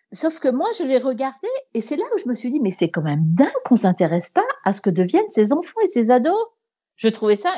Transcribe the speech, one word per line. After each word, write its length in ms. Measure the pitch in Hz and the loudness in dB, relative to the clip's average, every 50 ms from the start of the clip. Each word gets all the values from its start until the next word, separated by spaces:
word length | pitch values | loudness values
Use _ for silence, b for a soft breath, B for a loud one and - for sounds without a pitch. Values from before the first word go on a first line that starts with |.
| _ _ | _ _
Sauf 260 | - - - 320 320 - | -8 -4 -4 -4 -4 -2
que 100 | - 269 | -2 -2
moi, 200 | 240 262 339 440 453 - | 0 0 -2 -4 -4 -4
je 60 | 339 | -2
les 140 | 262 262 247 | 0 0 0
regardais 500 | - 269 254 214 262 269 254 _ - 440 523 539 539 _ - | 0 -2 -4 -4 -4 -6 -8 _ -8 -6 -6 -6 -8 _ -6
et 60 | 226 | -6
c'est 160 | 220 - 294 | -6 -4 -4
là 80 | 294 440 571 494 | -4 -4 -2 -4
où 40 | 392 | -4
je 100 | - 240 | -4 -4
me 60 | 247 | -6
suis 180 | - - 247 | -4 -4 -4
dit, « 80 | 262 311 | -2 -2
Mais 80 | 254 190 | 0 -2
c'est 180 | 185 - 180 160 | -2 -2 -2 -2
quand 140 | - 175 | -2 -2
même 220 | 151 156 147 151 160 | -2 -2 0 0 0
dingue 240 | 160 165 175 277 - - 539 - | 2 2 2 2 2 0 -2 0
qu'on 100 | - 254 | 2 2
s'intéresse 560 | 220 - 185 180 - 185 156 165 175 170 - | 4 4 2 2 2 0 0 0 -2 -2 -2
pas 160 | - 359 440 508 523 - - | -2 -2 -2 -2 -2 -4 -2
à 80 | 196 | -2
ce 80 | 202 - | -2 0
que 100 | - 208 | 0 0
deviennent 380 | 170 175 180 180 269 359 440 415 | 2 2 2 2 2 0 0 2
ces 240 | - 226 214 208 | 2 2 2 4
enfants 280 | 294 320 349 - - 440 | 2 0 -2 -4 -2 0
et 60 | 440 349 | 0 2
ces 240 | - 240 226 220 | 2 2 2 4
ados. » 260 | 247 254 233 311 370 440 453 453 _ _ _ _ _ _ _ _ _ | 4 4 4 2 0 0 -2 -4 _ _ _ _ _ _ _ _ _
Je 140 | - - 226 | -2 0 0
trouvais 260 | 220 - 214 214 208 | 0 2 2 2 2
ça, 160 | 202 - 349 277 | 2 2 -2 -2